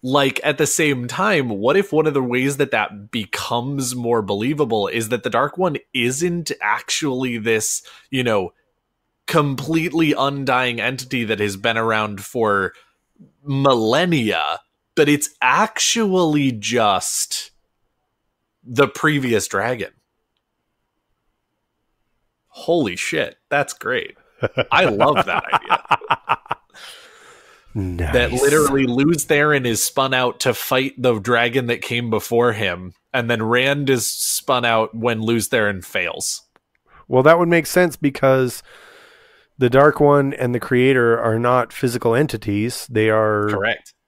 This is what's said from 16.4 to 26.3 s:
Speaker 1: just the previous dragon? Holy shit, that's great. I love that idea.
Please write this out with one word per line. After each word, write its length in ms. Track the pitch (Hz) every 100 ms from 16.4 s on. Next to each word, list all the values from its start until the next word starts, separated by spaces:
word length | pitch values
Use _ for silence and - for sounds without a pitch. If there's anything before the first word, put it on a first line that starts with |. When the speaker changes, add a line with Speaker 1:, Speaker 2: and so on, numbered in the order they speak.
| 135
Speaker 1:
just 1000 | 113 104 120 107 92 - - - - - _ _ _ _ _ _ _ _ _ _ _
the 240 | - 120 139
previous 600 | - 156 147 131 110 -
dragon? 440 | 98 110 127 92 _ _ _ _ _ _ _ _ _ _ _ _ _ _ _ _ _ _ _ _ _ _ _ _ _ _ -
Holy 400 | - 170 117 87
shit, 420 | - 160 - - _
that's 240 | 143 143
great. 420 | - - 123 - - _ _ 117 - -
I 140 | 147 180
love 400 | 101 131 151 131
that 180 | - -
idea. 840 | - - - - - - - -